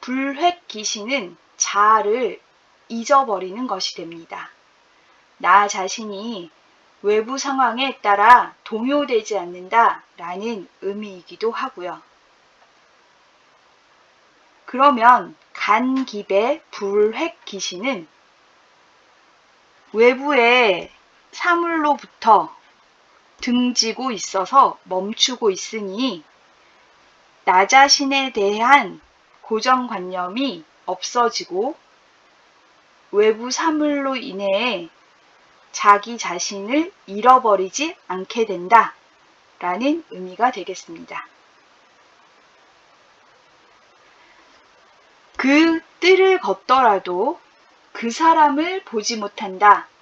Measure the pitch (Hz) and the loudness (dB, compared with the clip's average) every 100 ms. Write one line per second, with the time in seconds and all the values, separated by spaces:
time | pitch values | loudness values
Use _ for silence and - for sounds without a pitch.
0 | - 262 269 277 349 349 _ 214 208 214 | -6 -4 -4 -2 -2 -2 _ -10 -8 -8
1 | 208 269 185 170 _ _ - 202 208 220 | -6 -6 -6 -16 _ _ -4 2 4 4
2 | 208 226 233 - _ _ _ _ _ 233 | 2 0 -2 -6 _ _ _ _ _ -10
3 | 226 277 262 196 185 202 254 190 - - | 2 2 2 -4 -6 -8 -8 -6 -8 -10
4 | 165 170 165 190 - _ _ _ _ _ | -14 -14 -16 -16 -18 _ _ _ _ _
5 | _ _ _ _ 311 190 208 202 185 - | _ _ _ _ 4 4 4 -2 -6 -8
6 | 220 196 226 220 170 _ _ _ _ _ | -10 -10 -10 -12 -14 _ _ _ _ _
7 | 202 214 220 269 277 269 247 226 269 247 | 0 0 0 -6 -4 0 0 0 -4 -4
8 | 311 302 302 240 185 - - 220 240 294 | 0 4 8 8 6 -8 -10 -6 -2 -2
9 | 285 233 214 202 175 180 180 226 226 170 | 0 -2 -2 -6 -6 -12 -2 2 4 2
10 | _ _ 170 180 220 220 170 _ 190 202 | _ _ -12 -8 -8 -8 -12 _ -10 -8
11 | 208 185 - 175 220 233 262 - 180 160 | -12 -16 -20 -6 -6 -4 -8 -8 -12 -12
12 | _ _ _ _ _ _ _ _ _ _ | _ _ _ _ _ _ _ _ _ _
13 | _ _ _ _ _ _ _ _ _ _ | _ _ _ _ _ _ _ _ _ _
14 | _ _ _ _ _ _ - 247 277 247 | _ _ _ _ _ _ -12 -4 -2 2
15 | 226 247 175 - _ - - 214 254 262 | 4 4 2 -18 _ -12 -2 0 0 -2
16 | 262 208 196 196 226 311 _ - 202 202 | -4 -10 -2 0 0 -4 _ -10 -4 0
17 | 214 226 330 - - 196 - 180 233 233 | 0 0 -8 -8 -16 -12 -12 -8 -6 -6
18 | 160 _ _ _ _ _ _ _ _ _ | -10 _ _ _ _ _ _ _ _ _
19 | _ _ _ _ _ _ _ _ _ 208 | _ _ _ _ _ _ _ _ _ 4
20 | 240 254 277 285 233 254 233 175 170 _ | 4 4 0 2 4 4 2 0 -4 _
21 | _ _ _ - 359 339 339 330 302 262 | _ _ _ -6 -2 0 0 -2 -2 -2
22 | - _ 226 202 156 - _ _ _ _ | -6 _ 4 4 4 -10 _ _ _ _
23 | _ _ _ _ - 247 247 240 226 208 | _ _ _ _ -4 0 0 -2 -4 -2
24 | 262 208 - 190 185 269 240 - - 185 | -6 -6 -6 -6 0 2 2 0 -8 -6
25 | 196 226 - 247 226 185 - 220 202 190 | -6 -2 -2 0 -2 -2 -6 -10 -10 -6
26 | 262 180 151 _ _ _ _ _ _ _ | -6 -6 -16 _ _ _ _ _ _ _
27 | _ _ _ _ - 180 196 262 277 277 | _ _ _ _ 0 2 6 6 6 4
28 | 277 277 269 233 196 208 233 277 208 165 | 0 -2 -4 -2 -2 0 4 4 4 -10
29 | _ _ _ _ - 220 233 254 247 214 | _ _ _ _ -6 -4 2 0 0 -8
30 | 180 185 180 202 277 180 156 _ - 180 | -8 -8 -6 -4 -6 -6 -16 _ -10 -10
31 | - 240 233 - 180 175 240 330 _ _ | -6 -2 0 -2 -8 -4 -4 -6 _ _
32 | _ _ _ _ _ _ _ _ _ _ | _ _ _ _ _ _ _ _ _ _
33 | _ 196 214 220 240 254 330 311 294 285 | _ 2 2 2 -4 -4 -2 0 0 0
34 | 269 262 - 190 196 196 247 202 165 _ | -2 -6 -8 -8 -2 -2 -2 -4 -10 _
35 | _ _ _ _ _ _ _ - 208 202 | _ _ _ _ _ _ _ -2 4 4
36 | 202 233 - 175 - 202 202 277 339 _ | 2 -10 -8 -8 -8 -8 -4 -2 -2 _
37 | - 202 233 254 220 196 185 - 311 359 | -14 0 6 6 6 0 0 -4 -8 -8
38 | _ 190 190 233 220 180 180 226 208 - | _ -10 -8 -4 -4 -4 2 4 4 -4
39 | _ _ _ _ _ _ 180 185 262 330 | _ _ _ _ _ _ -6 -4 -2 -2
40 | 311 - 185 180 240 226 180 185 - 165 | -6 -14 -14 -2 -2 -2 -12 -12 -14 -18
41 | 170 - - _ _ _ _ _ _ _ | -14 -16 -16 _ _ _ _ _ _ _
42 | _ _ _ _ _ _ _ _ _ _ | _ _ _ _ _ _ _ _ _ _
43 | _ _ _ _ _ _ _ _ _ _ | _ _ _ _ _ _ _ _ _ _
44 | _ _ _ 339 _ _ _ _ _ _ | _ _ _ _ _ _ _ _ _ _
45 | _ _ _ - 262 285 330 330 - _ | _ _ _ -2 4 6 6 2 -4 _
46 | 349 370 381 370 - - - 262 247 196 | 4 6 6 4 0 -4 2 4 4 2
47 | 185 180 233 349 _ _ _ _ _ - | 0 -2 -2 -4 _ _ _ _ _ -10
48 | 233 233 320 330 302 277 330 381 - 226 | -8 0 2 6 4 2 -2 -4 -6 -6
49 | 208 226 202 - 208 185 202 185 - _ | -4 -6 -8 -8 -10 2 4 4 2 _